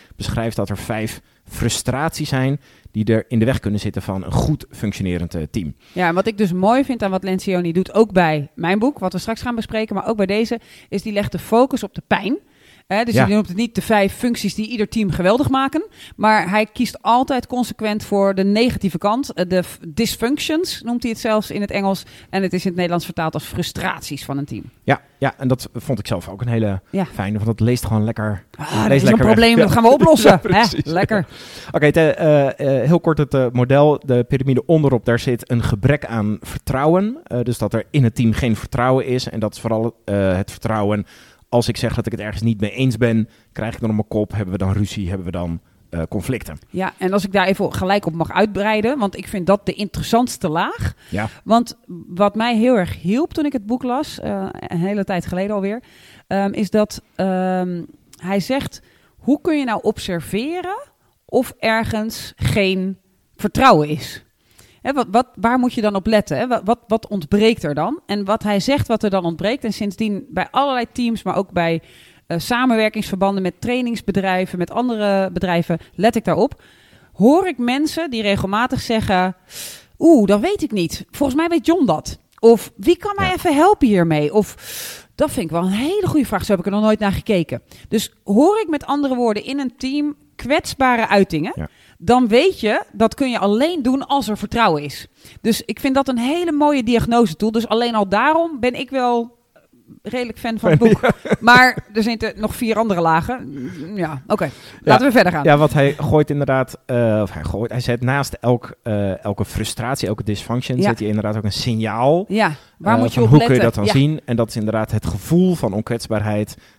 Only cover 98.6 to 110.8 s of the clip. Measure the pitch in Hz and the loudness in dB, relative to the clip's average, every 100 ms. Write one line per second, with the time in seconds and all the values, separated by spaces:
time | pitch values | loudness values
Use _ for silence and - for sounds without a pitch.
98.6 | 247 247 262 269 247 240 233 _ _ _ | -4 -4 -6 -2 0 0 -4 _ _ _
99.6 | _ _ - - - 247 240 - 240 226 | _ _ -20 -18 -10 -8 -8 -8 -6 -2
100.6 | 208 156 226 214 247 - - 208 226 247 | 2 6 6 6 2 0 -2 2 6 8
101.6 | 254 - - 214 220 226 220 - 214 - | 6 2 -4 -2 -2 -2 -4 -4 -6 -2
102.6 | 233 190 226 175 165 160 190 254 - 143 | -2 0 0 2 4 2 0 -6 -10 -10
103.6 | 127 180 160 208 156 143 - - 156 - | -10 -10 -10 -6 -6 -6 -4 -2 -2 -8
104.6 | - - - 127 277 233 180 165 147 147 | -18 -2 4 6 6 6 4 4 4 6
105.6 | 151 151 139 143 147 151 151 147 135 131 | 4 4 2 2 2 2 2 0 0 0
106.6 | 127 - - 123 117 107 101 80 80 98 | -2 -6 -4 0 2 2 0 -4 -6 -4
107.6 | 117 117 123 123 123 139 127 - 120 120 | -4 -4 -2 -2 0 -2 -4 -4 0 0
108.6 | - - 120 104 98 92 107 101 104 - | -4 -10 -4 -2 -2 -2 -4 -4 -4 -4
109.6 | 107 - 113 - 92 110 107 101 - 120 | -6 -4 -4 -4 -4 -4 -4 -6 -4 -4
110.6 | - 127 | -2 0